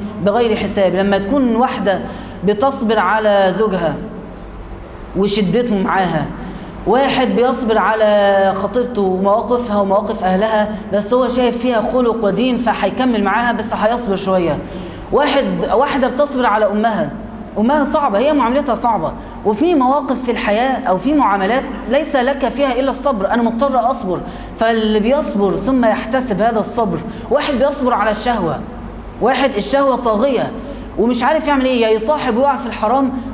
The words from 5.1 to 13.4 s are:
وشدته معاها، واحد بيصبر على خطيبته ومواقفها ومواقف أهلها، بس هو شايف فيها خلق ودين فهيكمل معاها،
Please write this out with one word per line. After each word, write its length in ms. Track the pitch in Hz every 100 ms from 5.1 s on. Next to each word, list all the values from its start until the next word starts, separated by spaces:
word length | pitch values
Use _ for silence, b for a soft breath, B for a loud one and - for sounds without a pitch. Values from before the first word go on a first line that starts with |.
| 170
وشدته 680 | 202 220 185 220 240 202
معاها، 420 | 185 180 180 160 139 - B B B B 165
واحد 400 | 240 269 262 240
بيصبر 500 | 196 247 254 226 220
على 760 | 202 220 214 208 202 196 196 190
خطيبته 380 | 202 247 240 214
ومواقفها 760 | 190 185 196 214 220 247 233 208
ومواقف 420 | 196 196 214 214
أهلها، 520 | 180 185 220 220 208 B B
بس 200 | 202 208
هو 140 | 247 247
شايف 300 | 247 247 240
فيها 240 | 247 233
خلق 440 | 208 247 240 226 208
ودين 320 | 190 254 240
فهيكمل 680 | 226 - 202 196 254 220
معاها، 280 | 196 214